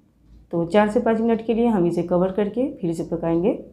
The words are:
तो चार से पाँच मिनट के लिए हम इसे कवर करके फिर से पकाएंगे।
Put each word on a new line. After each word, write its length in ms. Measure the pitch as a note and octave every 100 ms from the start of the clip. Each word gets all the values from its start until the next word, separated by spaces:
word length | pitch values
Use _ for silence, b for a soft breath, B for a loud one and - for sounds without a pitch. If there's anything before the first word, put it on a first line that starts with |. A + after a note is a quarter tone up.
| _ _ _ - -
तो 120 | E3+ E3+
चार 220 | G#3 G#3
से 100 | A3+
पाँच 220 | A#3 A3
मिनट 240 | A3+ A3 A3+
के 80 |
लिए 140 | A3 A#3+
हम 200 | G#3+ E3+
इसे 160 | F3 F3
कवर 260 | F3+ F#3
करके 380 | F#3 G3+ A#3 C#4
फिर 220 | - F3
से 100 | E3 E3
पकाएंगे। 520 | E3 E3 E3 G3 - -